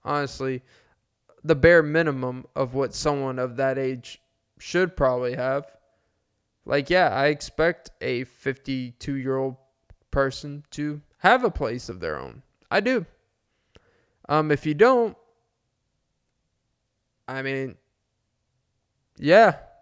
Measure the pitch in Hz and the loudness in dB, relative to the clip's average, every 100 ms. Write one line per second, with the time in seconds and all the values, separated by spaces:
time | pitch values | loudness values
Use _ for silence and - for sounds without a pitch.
0 | - 147 139 - 131 127 _ _ _ _ | -4 -4 -4 -6 -6 -6 _ _ _ _
1 | _ _ _ _ 156 151 165 170 151 156 | _ _ _ _ 0 6 8 8 6 2
2 | 160 135 127 127 - - 135 127 135 - | 2 0 -4 -6 -10 -4 -2 -2 -4 -2
3 | 151 143 135 127 127 117 135 135 131 131 | -2 0 -2 -4 -6 -2 -2 0 -4 -6
4 | - - _ _ _ _ - 170 185 - | -12 -20 _ _ _ _ -6 -2 -2 0
5 | 135 123 123 127 127 139 143 _ _ _ | 0 2 -4 -4 -2 -4 -6 _ _ _
6 | _ _ _ _ _ _ - 143 135 180 | _ _ _ _ _ _ -4 -4 2 2
7 | 160 110 143 147 - - 165 175 - _ | 2 2 0 -2 -8 -2 -2 -2 -14 _
8 | 127 123 127 _ - 127 - 135 127 120 | -6 -6 -8 _ -8 -8 -6 -8 -8 -12
9 | - 139 131 135 135 127 _ _ _ - | -8 -6 -4 -2 -4 -6 _ _ _ -20
10 | _ 143 139 131 147 147 - - 151 147 | _ 0 0 -2 -12 -14 -14 -8 -6 -8
11 | _ _ 185 254 247 - 127 123 - 92 | _ _ 2 4 2 -2 -4 -4 -10 -8
12 | 82 73 65 58 _ _ _ - 208 262 | -6 -6 -10 -16 _ _ _ -2 2 -2
13 | 170 _ _ _ _ _ _ _ _ _ | -2 _ _ _ _ _ _ _ _ _
14 | _ _ - 151 156 147 156 147 233 254 | _ _ -2 -2 0 0 -2 4 4 4
15 | 226 - _ _ _ _ _ _ _ _ | 0 -4 _ _ _ _ _ _ _ _
16 | _ _ _ _ _ _ _ _ _ _ | _ _ _ _ _ _ _ _ _ _
17 | _ _ - 131 135 135 135 - _ _ | _ _ -12 -8 -6 -6 -6 -10 _ _
18 | _ _ _ _ _ _ _ _ _ _ | _ _ _ _ _ _ _ _ _ _
19 | _ - 143 190 220 151 - _ | _ -6 4 8 8 4 -14 _